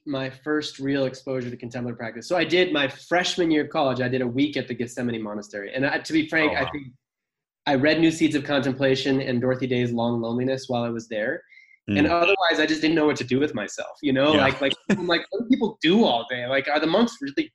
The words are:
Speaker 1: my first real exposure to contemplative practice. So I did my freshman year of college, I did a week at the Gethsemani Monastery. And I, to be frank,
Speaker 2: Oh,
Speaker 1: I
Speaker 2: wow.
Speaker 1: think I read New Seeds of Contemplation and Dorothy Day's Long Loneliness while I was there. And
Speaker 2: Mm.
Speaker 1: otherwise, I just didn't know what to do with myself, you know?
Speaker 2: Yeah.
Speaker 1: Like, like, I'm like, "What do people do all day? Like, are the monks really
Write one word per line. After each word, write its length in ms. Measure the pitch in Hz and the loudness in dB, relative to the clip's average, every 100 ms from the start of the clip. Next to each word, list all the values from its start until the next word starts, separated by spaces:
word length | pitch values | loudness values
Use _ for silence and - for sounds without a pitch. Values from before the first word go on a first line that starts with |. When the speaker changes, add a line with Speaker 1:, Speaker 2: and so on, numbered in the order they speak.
| 156 | -8
Speaker 1:
my 240 | 135 131 | -6 -6
first 500 | 123 151 151 147 - | -8 -4 -2 -4 -6
real 260 | 135 139 131 | -4 0 -2
exposure 440 | 131 - 131 120 | -4 -6 -6 -6
to 80 | 120 | -8
contemplative 400 | 120 127 123 113 | -10 -8 -8 -8
practice. 300 | 113 113 - | -10 -10 -4
So 100 | 175 | -2
I 60 | |
did 280 | 151 175 180 | 2 2 2
my 160 | 151 135 | 2 -2
freshman 600 | - - 175 180 - 170 | -4 -2 0 0 0 2
year 120 | 151 147 | 2 0
of 40 | |
college, 300 | 160 139 123 | 0 0 0
I 60 | 127 | -2
did 140 | 127 | -2
a 60 | 123 | -2
week 300 | 123 147 143 | 0 0 -2
at 100 | 120 | -6
the 80 | 120 | -6
Gethsemani 460 | 113 - 120 113 | -6 -6 -4 -4
Monastery. 520 | 107 104 101 104 101 | -6 -8 -10 -10 -8
And 120 | 131 139 | -4 -2
I, 140 | 156 | -2
to 140 | - | -2
be 140 | 160 156 | -2 0
frank, 260 | 165 151 | 0 0
Speaker 2:
Oh, 20 | 143 | 0
Speaker 1:
I 80 | |
Speaker 2:
wow. 60 | 135 | -4
Speaker 1:
think 160 | 147 135 - _ _ _ _ _ _ - | -6 -12 -20 _ _ _ _ _ _ 0
I 100 | 139 | 2
read 240 | 147 160 | 4 4
New 120 | 165 | 4
Seeds 240 | 160 156 139 | 4 2 2
of 80 | |
Contemplation 800 | 139 143 131 127 135 131 143 135 | 0 0 0 0 2 2 2 0
and 200 | 135 120 | 0 0
Dorothy 260 | 127 127 131 | 0 -2 0
Day's 240 | 123 120 | 0 0
Long 300 | 117 117 120 | 0 0 0
Loneliness 480 | 113 117 123 131 - | -2 -2 -2 -4 -4
while 140 | 120 | -4
I 60 | 120 | -2
was 180 | 117 110 | -6 -6
there. 360 | 107 113 165 - - - _ - | -4 -4 -6 -10 -20 -20 _ -2
And 180 | 202 151 | 2 4
Speaker 2:
Mm. 60 | |
Speaker 1:
otherwise, 480 | 170 175 196 175 156 | 4 2 2 2 2
I 80 | 151 | 2
just 140 | 156 | 2
didn't 140 | 156 160 | 2 2
know 120 | 151 | 2
what 80 | 135 | 0
to 80 | |
do 160 | 123 127 | -2 0
with 160 | 143 113 | 0 -2
myself, 420 | 98 - - - | -8 -8 -12 -6
you 100 | 147 | 0
know? 200 | 131 143 | 2 4
Speaker 2:
Yeah. 80 | 151 | 4
Speaker 1:
Like, 200 | 139 - | 2 2
like, 120 | 139 - - | -2 -2 -2
I'm 160 | 196 175 | -2 0
like, 180 | 165 - | -2 -2
"What 80 | 196 | -6
do 60 | 233 | 2
people 300 | - 208 - | 4 4 2
do 240 | 156 202 190 | 4 6 6
all 220 | 120 110 | 2 -2
day? 160 | 123 120 | -4 -2
Like, 220 | 135 139 | -2 0
are 120 | 147 | 0
the 60 | 160 | 2
monks 320 | 185 233 - | 2 2 0
really 320 | 139 139 - | -6 -4 -4